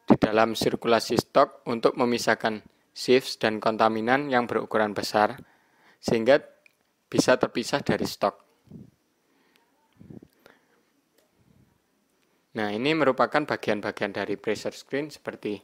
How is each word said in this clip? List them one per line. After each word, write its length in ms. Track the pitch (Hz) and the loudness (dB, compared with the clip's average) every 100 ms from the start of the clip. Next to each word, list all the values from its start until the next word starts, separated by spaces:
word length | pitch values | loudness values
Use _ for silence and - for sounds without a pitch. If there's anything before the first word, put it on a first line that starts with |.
| - | 2
di 80 | - | 4
dalam 400 | - 107 113 110 | 4 2 2 2
sirkulasi 640 | 127 113 117 113 - 117 | -2 -2 2 2 2 -2
stok 480 | - - 143 - - | 0 2 2 0 -8
untuk 320 | 117 135 - | 0 0 2
memisahkan 640 | 123 117 - 110 113 107 - _ _ - | 0 0 0 0 0 -4 -12 _ _ -8
sieves 400 | - 127 - - | 2 2 2 -4
dan 240 | 113 110 | -2 0
kontaminan 720 | 110 110 110 110 110 131 147 | -2 2 2 2 0 0 2
yang 160 | 123 120 | 0 0
berukuran 480 | 113 - 110 107 101 | -2 -2 0 0 -2
besar, 480 | - 110 107 131 - _ _ _ _ _ | -2 2 2 0 -18 _ _ _ _ _
sehingga 400 | - 113 113 147 - _ _ _ _ _ - | -2 0 4 2 2 _ _ _ _ _ -8
bisa 240 | 113 - 127 | 0 2 2
terpisah 480 | 127 - 117 143 | 2 -4 -4 -4
dari 240 | - 104 104 | -2 -2 -4
stok. 380 | - 101 - _ _ _ - - _ _ _ _ _ _ _ _ _ _ _ - - - _ - _ _ _ _ _ _ _ _ _ _ _ _ _ _ _ _ _ _ _ _ 117 | -2 -4 -4 _ _ _ -20 -20 _ _ _ _ _ _ _ _ _ _ _ -20 -20 -20 _ -20 _ _ _ _ _ _ _ _ _ _ _ _ _ _ _ _ _ _ _ _ -6
Nah, 160 | 104 | -4
ini 240 | 107 135 160 | -2 -2 0
merupakan 480 | 135 127 120 151 | 2 2 0 0
bagian-bagian 720 | 151 110 - 104 101 - 104 101 | -2 -4 -2 -4 -4 -6 -6 -4
dari 240 | 98 101 | -6 -6
pressure 320 | - 104 110 | -4 -4 -6
screen 400 | - - 135 151 | -10 -8 -8 -8
seperti 480 | - - - 110 98 | -12 -14 -10 -8 -8